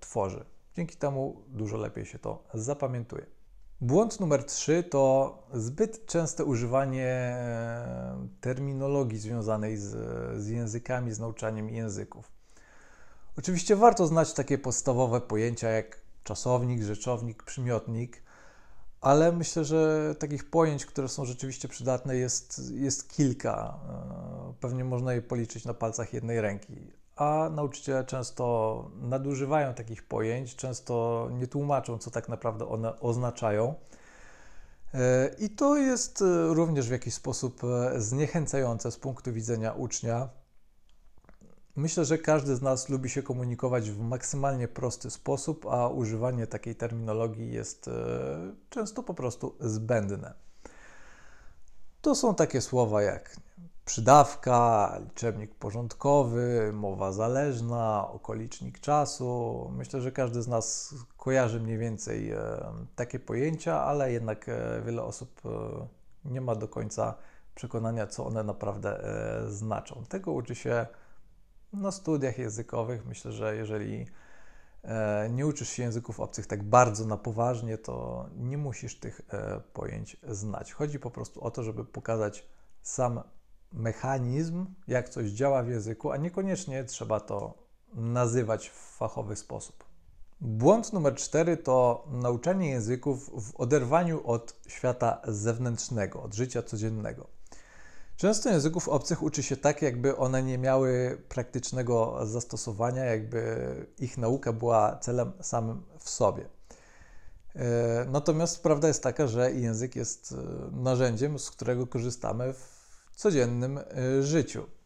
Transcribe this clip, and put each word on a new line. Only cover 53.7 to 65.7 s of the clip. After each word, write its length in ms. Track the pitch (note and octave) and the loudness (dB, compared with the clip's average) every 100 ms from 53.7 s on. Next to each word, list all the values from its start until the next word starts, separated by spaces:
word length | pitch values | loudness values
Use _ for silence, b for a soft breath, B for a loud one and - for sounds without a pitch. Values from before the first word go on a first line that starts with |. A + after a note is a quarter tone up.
| - | -14
przydawka, 1080 | - - A2+ D3 C3 - B2+ A#2+ A#2+ A2 G2+ F#2 | -6 2 10 12 10 4 4 8 8 6 4 0
liczebnik 500 | G#2 - A#2 G#2 G#2+ | -10 -4 -2 -2 -6
porządkowy, 1160 | - G#2 A2+ A#2+ - C#3+ C#3+ B2 A#2 B2 A#2+ G#2+ | -8 -6 -4 -6 0 4 6 6 2 2 2 2
mowa 400 | G#2+ G2+ F#2+ G2 | 0 -2 0 -2
zależna, 960 | G2 A#2 C3 C#3+ B2 A#2 A#2+ A2 G#2 - | 0 2 2 2 0 -2 0 2 0 -2
okolicznik 720 | G#2+ - A2 A#2 - B2+ - | -6 -8 -6 -8 -8 -12 -6
czasu. 920 | - D3 C#3 - C3 B2 A#2 A#2+ B2 B2+ | 2 2 2 -2 -2 -2 -2 -4 -6 -8
Myślę, 240 | B2 C3+ | -6 -4
że 120 | B2+ | -4
każdy 300 | C3 B2 A#2+ | -2 -2 -2
z 60 | A#2 | 0
nas 460 | A#2 - - - C#3+ - - | 0 0 -4 -8 -12 -16 -8
kojarzy 440 | C3 C3 A#2+ A#2 | 0 4 4 0
mniej 180 | A2+ A2 | -2 -2
więcej, 520 | A#2 A2 A#2 A2 G#1+ | -2 -4 -4 -4 -4
e, 100 | - - - G#1 A1 B2 | -4 -4 -6 -8 -10 -10
takie 240 | - A#2+ B2+ | -8 -6 -6
pojęcia, 640 | - A2+ D3+ D#3 E3 D3+ | -4 -2 0 -2 -2 0
ale 300 | C3+ C#3+ C3 | 2 2 0
jednak, 360 | A#2 A2+ A2 - | 0 -2 -4 -4
e, 340 | A2+ A#2 A2+ A2+ | -4 -4 -4 -4
wiele 160 | A#2 | -4
osób, 380 | A2+ - A#2 - | -6 -8 -12 -12
e, 840 | A2+ A2 A2 | -8 -6 -6